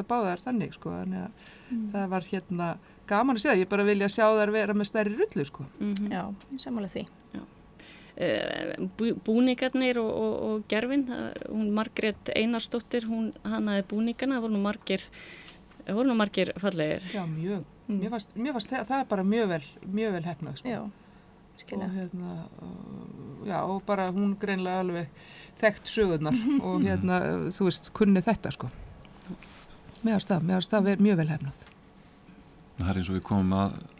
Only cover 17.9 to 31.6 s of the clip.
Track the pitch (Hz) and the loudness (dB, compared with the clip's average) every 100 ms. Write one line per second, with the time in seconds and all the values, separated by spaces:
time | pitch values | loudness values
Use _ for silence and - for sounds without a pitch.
17.9 | 202 208 233 - 196 262 247 - 262 220 | -2 -2 -4 -8 -6 -4 -2 -2 -4 0
18.9 | 269 - 202 190 226 208 165 - - 185 | -2 0 0 2 2 2 0 -4 -14 -6
19.9 | 208 220 180 165 156 143 135 247 214 214 | -2 -2 -2 -4 -8 -10 -10 -6 -6 -8
20.9 | - - - - - - - - 196 190 | -12 -20 -20 -20 -20 -20 -20 -10 -6 -6
21.9 | 185 180 180 180 170 - - 180 - - | -6 -6 -8 -8 -10 -12 -14 -14 -14 -14
22.9 | 67 - - - 139 208 165 175 190 196 | -14 -14 -14 -14 -10 -6 -2 -2 -4 -2
23.9 | 196 185 185 202 196 202 190 185 185 185 | -2 0 0 0 0 -2 -2 0 -2 -2
24.9 | 170 165 - - - - - 214 202 - | -2 -6 -12 -20 -20 -16 2 2 2 -4
25.9 | 220 196 156 156 247 233 277 185 180 196 | 2 2 4 2 2 4 2 2 2 4
26.9 | 190 190 180 - 175 156 185 190 - - | 4 2 2 2 0 -2 2 2 2 -4
27.9 | - 208 190 226 202 - - 123 - - | 2 6 6 4 0 -2 -6 -8 -10 -16
28.9 | - - - 180 - - - - - - | -18 -20 -20 -14 -14 -14 -20 -20 -20 -20
29.9 | - 226 208 - 175 160 185 - 214 196 | -4 2 2 2 2 4 2 4 4 4
30.9 | 196 202 180 156 - 135 - | 6 6 6 4 0 -4 -10